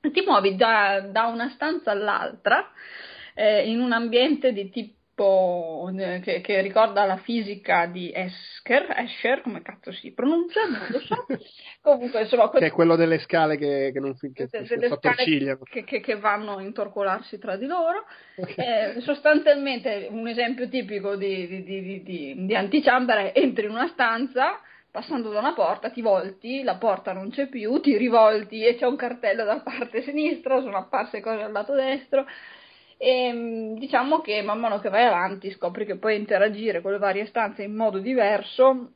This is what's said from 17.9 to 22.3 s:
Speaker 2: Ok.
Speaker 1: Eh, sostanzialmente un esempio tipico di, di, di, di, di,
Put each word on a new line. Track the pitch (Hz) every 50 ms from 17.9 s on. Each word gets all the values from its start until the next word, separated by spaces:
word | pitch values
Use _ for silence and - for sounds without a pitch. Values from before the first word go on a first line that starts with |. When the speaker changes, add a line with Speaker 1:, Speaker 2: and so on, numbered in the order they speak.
| 349 403 427 - - - - - _
Speaker 2:
Ok. | - 185 180 - -
Speaker 1:
Eh, | 254 247 233 220 220 202 - 240
sostanzialmente | 240 302 285 285 - 302 302 294 302 311 285 285 277 277 262 233 190 254 214 202 190 196
un | 208 220 226 233
esempio | 233 233 240 233 262 240 247 -
tipico | - 262 233 190 208 202 190 202 202
di, | 196 196 196 190 185 180 170
di, | 185 190 185
di, | 175 196 190 190
di, | 185 196 196 185
di, | 185 185 170 147 135